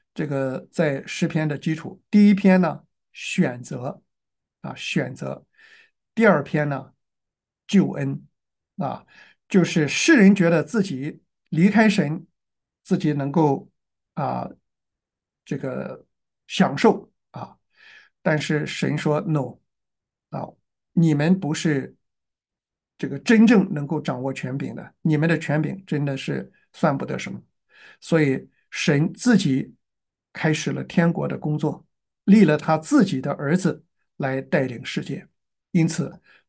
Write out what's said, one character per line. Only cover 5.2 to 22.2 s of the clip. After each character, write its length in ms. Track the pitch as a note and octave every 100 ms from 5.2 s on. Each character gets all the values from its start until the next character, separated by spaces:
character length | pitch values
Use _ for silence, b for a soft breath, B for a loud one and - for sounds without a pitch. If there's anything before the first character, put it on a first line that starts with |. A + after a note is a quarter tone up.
| C3+ - _ b b b b b _
第 120 | - A3
二 180 | D#3
篇 240 | C#3 D3+ D3
呢， 260 | C3+ - _ _ _ _ _ _ _ -
救 240 | G3 C#3+
恩， 340 | - C3+ C#3+ - _ _ _ _ -
啊， 260 | C#3 A#2+ _ b b b -
就 160 | F#3+
是 240 | E3 F3 C#3+
世 300 | - - D4
人 180 | F#3+ G3
觉 140 | E3+
得 120 | E3
自 220 | - A#3
己 380 | F#3+ C3 C#3+ - _ _ -
离 200 | D#3 G3
开 180 | G#3+ A3
神， 400 | G3 D3 D#3 - _ _ _ _ _
自 140 | - F#3
己 160 | D#3
能 180 | C#3+ C#3
够， 380 | C#3+ D3+ C3+ - _ _ _ _ -
啊， 340 | C3+ B2 A#2+ - _ _ _ _ _ _ _ _ -
这 120 | C#3
个 480 | C3+ B2+ - - _ _ _ _ -
享 300 | - D3 C#3
受， 320 | A3+ - - _ _
啊， 260 | - - _ _ b b b b _
但 160 | - D3+
是 280 | - D3+ D3+
神 320 | - C3+ D3
说： 240 | D3+ D3+
“No， 380 | D#3+ D3+ B2+ - _ _ _ _ _ _ _
啊， 160 | C#3 - _ _ _ _
你 220 | - E3
们 260 | D3 D#3 F#3+
不 140 | D3
是 420 | D3+ E3 C#3+ B2 _ _ _